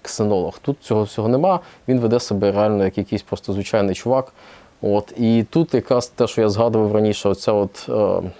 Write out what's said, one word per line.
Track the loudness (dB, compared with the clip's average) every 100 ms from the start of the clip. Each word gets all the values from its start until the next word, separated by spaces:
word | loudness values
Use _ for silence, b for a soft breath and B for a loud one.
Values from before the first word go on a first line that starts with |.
ксенолог. | -8 -4 0 0 -2 -6
Тут | -6 -6
цього | -2 -2
всього | -2 -2 0
нема, | 2 2 0 B B B
він | 0
веде | 2 0
себе | 0 0 0
реально | 2 2 2 0
як | -2
якийсь | -4 -6
просто | -6 -8 -6
звичайний | -6 -2 0 0 -2
чувак. | -2 -2 -2 -10 B B B B
От, | -2 0 -2 -2
і | 2 2 2
тут | 0 0
якраз | 0 0 0 0
те, | -2 -2
що | 2
я | 2
згадував | 2 2 2 2 2
раніше, | 0 0 -2
оця | -2 0
от, | 0 0 -6 -4
е, | 0 0 0 -4